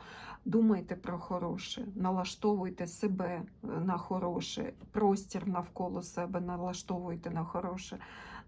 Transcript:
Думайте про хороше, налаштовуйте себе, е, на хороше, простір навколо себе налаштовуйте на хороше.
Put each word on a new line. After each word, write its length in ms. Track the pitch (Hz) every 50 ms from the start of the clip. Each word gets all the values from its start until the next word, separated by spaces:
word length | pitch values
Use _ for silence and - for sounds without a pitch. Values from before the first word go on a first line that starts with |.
| - - - - - - - - -
Думайте 520 | 220 196 226 226 220 202 180 170 - 180
про 220 | - - 175 180 165
хороше, 680 | - - 180 180 180 165 170 190 - - - - - 202 190
налаштовуйте 920 | - 185 185 190 185 180 - - - - 208 208 190 185 185 180 - 175
себе, 560 | 170 - - 214 202 185 185 180 175 175 165 180 - - - -
е, 20 |
на 320 | - - 160 180 185 180 175
хороше, 720 | - - 185 190 185 180 175 185 - - - - - - - - - -
простір 580 | - 214 208 196 202 196 - - - 185 - 202
навколо 540 | 180 175 170 - - - 180 180 185 175
себе 380 | 170 - - 180 175 180 190 175
налаштовуйте 920 | 175 180 180 175 180 180 185 - - - 180 175 180 170 170 165 - 175
на 140 | 170 165 165
хороше. 540 | - - 180 185 175 185 185 - - - - - - - - - - - - -